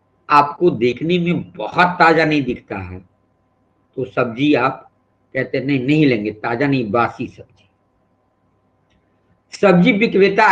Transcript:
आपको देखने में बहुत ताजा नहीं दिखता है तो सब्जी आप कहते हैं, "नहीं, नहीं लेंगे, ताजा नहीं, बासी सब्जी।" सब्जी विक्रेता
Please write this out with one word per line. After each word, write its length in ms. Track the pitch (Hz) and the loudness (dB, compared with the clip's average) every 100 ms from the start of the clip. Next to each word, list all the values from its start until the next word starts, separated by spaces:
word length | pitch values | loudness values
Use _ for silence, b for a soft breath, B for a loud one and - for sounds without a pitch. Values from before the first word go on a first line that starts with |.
| _ _ - | _ _ 0
आपको 420 | 147 - - 175 | 2 2 0 -2
देखने 480 | 120 123 120 160 180 | 0 -2 -2 -2 -2
में 320 | 170 151 - | 0 -4 -6
बहुत 360 | - 107 165 175 | -12 -8 0 0
ताजा 360 | 175 165 160 | 4 4 4
नहीं 180 | 156 151 | 2 0
दिखता 340 | 127 - - 101 | -2 -6 -8 -12
है 220 | 92 90 _ _ _ _ _ _ _ _ _ - | -12 -14 _ _ _ _ _ _ _ _ _ -10
तो 80 | |
सब्जी 500 | 123 - 123 113 147 | -8 -4 -4 -2 0
आप 360 | 135 131 - - _ _ _ _ | 0 0 -4 -16 _ _ _ _
कहते 240 | 131 127 139 | -8 -6 -6
हैं, 60 | |
"नहीं, 220 | 127 139 123 | -2 -2 0
नहीं 200 | 151 143 | 2 2
लेंगे, 240 | 113 104 | 0 -4
ताजा 360 | 107 120 117 143 | -8 -6 -2 -2
नहीं, 240 | 135 110 | -2 -2
बासी 360 | 117 113 - 110 | -2 -2 -4 -12
सब्जी।" 420 | - - _ _ _ _ _ _ _ _ _ _ _ _ _ _ _ _ _ _ _ _ | -14 -20 _ _ _ _ _ _ _ _ _ _ _ _ _ _ _ _ _ _ _ _
सब्जी 400 | - 202 180 214 | 0 2 4 4
विक्रेता 520 | 202 226 202 196 190 214 | 2 0 2 2 4 4